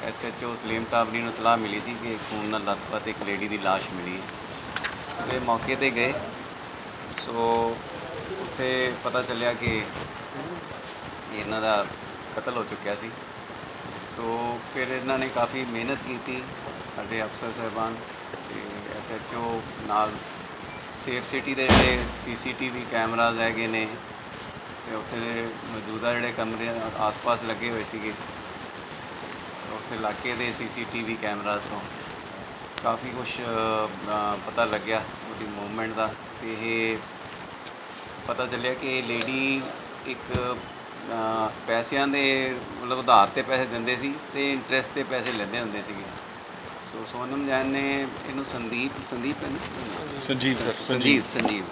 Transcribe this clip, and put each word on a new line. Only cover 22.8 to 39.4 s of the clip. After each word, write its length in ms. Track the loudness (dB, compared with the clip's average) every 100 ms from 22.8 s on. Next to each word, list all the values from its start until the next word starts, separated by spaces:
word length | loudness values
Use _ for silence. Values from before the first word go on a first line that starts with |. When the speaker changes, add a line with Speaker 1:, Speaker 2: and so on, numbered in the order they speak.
| 0
Speaker 1:
ਕੈਮਰਾਜ਼ 480 | 2 2 6 4 6
ਹੈਗੇ 280 | 2 4 2
ਨੇ 200 | 2 0 -4 -10 -10 -10 -10 -10 -10 -10 -10 -6
ਤੇ 60 | -6
ਉੱਥੇ 240 | -4 -4
ਦੇ 300 | -2 -2 -2 -4 -6
ਮੌਜੂਦਾ 480 | -6 -4 0 2
ਜਿਹੜੇ 200 | 4 2 0
ਕਮਰੇ 320 | -2 0 -2
ਆ-, 200 | 0 -2 2
ਆਸ-ਪਾਸ 440 | 2 2 2 2
ਲੱਗੇ 260 | 2 -2 0
ਹੋਏ 140 | -2
ਸੀਗੇ, 300 | -2 -4 -4 -6 -8 -10 -10 -10 -10 -10 -10 -10 -10 -10 -8 -8 -8 -8 -6
ਉਸ 200 | -6 -6
ਇਲਾਕੇ 420 | -2 -2 -2 -2
ਦੇ 200 | 0 -2
ਸੀ 160 | -2 -4 -4
ਸੀ 100 | -4
ਟੀ 100 | -4
ਵੀ 140 | -2 -2
ਕੈਮਰਾਜ਼ 420 | -2 0 0 0
ਤੋਂ 160 | -2 -6 -6 -8 -10 -10 -10 -10 -10 -10 -8 0
ਕਾਫੀ 260 | 2 2 -2
ਕੁਛ, 180 | -4 -4
ਅ, 140 | -2 0 2 4 4 2 -2 -2
ਅ, 260 | 2 2 0 -2
ਪਤਾ 180 | 2 4
ਲੱਗਿਆ 320 | 4 2 0 0 -8 -8
ਉਹਦੀ 160 | -6 -6
ਮੂਵਮੈਂਟ 480 | -4 -4 -2 -2
ਦਾ। 200 | 2 0 0 -10 -8
ਤੇ 160 | -6 -2
ਇਹ 360 | 0 2 4 2 -4 -10 -10 -10 -10 -10 -12 -12 -12 -10 -10 -8 -4
ਪਤਾ 200 | 0 0
ਚੱਲਿਆ 260 | 0 0
ਕਿ 240 | 0 0 0
ਇਹ 60 |
ਲੇਡੀ 580 | 0 0 0 2